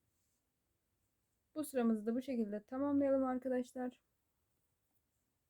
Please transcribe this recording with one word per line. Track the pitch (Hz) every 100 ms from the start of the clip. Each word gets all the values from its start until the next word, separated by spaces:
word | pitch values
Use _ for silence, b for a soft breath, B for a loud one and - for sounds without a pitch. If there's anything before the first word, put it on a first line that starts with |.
| _ _ _ _ _ _ _ _ _ _ _ _ _ _ _
Bu | 311
sıramızı | 285 262 233 214 208
da |
bu | 233
şekilde | 277 240 208 208
tamamlayalım | - 262 285 285 277 269
arkadaşlar. | 262 254 262 254 247 254 247 - _ _ _ _ _ _ _ _ _ _ _ _ _ _